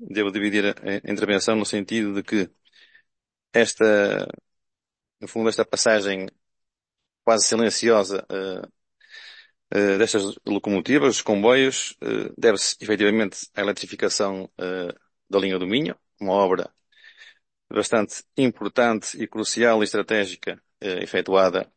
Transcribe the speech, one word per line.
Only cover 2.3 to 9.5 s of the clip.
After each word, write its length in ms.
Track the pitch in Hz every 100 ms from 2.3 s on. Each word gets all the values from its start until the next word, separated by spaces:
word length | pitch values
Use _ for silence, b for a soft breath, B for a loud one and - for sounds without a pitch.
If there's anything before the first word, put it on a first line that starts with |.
| 107 90 _ _ b b b b _ _ _ _
esta, 760 | 120 113 - 110 104 101 104 - - _ _ _ _ _ _ _ _
no 80 | 104
fundo, 220 | 113 113
esta 120 | 104
passagem 640 | 80 - 117 107 98 95 95 - _ _ _ _ _ _ _ _
quase 240 | - 113 -
silenciosa, 800 | 117 113 - 113 110 98 98 -
eh, 320 | 98 95 92 - _ _ _ B B B B B